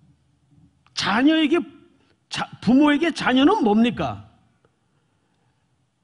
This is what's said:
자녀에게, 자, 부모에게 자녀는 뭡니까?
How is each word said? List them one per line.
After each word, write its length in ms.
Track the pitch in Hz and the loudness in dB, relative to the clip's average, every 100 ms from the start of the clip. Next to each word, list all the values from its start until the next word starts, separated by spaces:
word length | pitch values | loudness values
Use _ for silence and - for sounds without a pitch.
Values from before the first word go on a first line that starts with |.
| _ _ _ _ _ _ _ _ _ | _ _ _ _ _ _ _ _ _
자녀에게, 640 | - 175 208 277 320 302 339 - - _ _ _ _ _ | -10 -4 0 2 2 0 -2 -4 -12 _ _ _ _ _
자, 220 | - - - | -12 -12 -8
부모에게 500 | - 262 294 294 330 | 0 2 4 2 -2
자녀는 500 | - 220 254 285 440 | -4 -2 2 2 2
뭡니까? 640 | 233 214 233 - 139 104 - _ _ _ _ _ _ _ _ _ _ _ _ _ _ _ _ _ | 2 2 0 -2 -8 -10 -16 _ _ _ _ _ _ _ _ _ _ _ _ _ _ _ _ _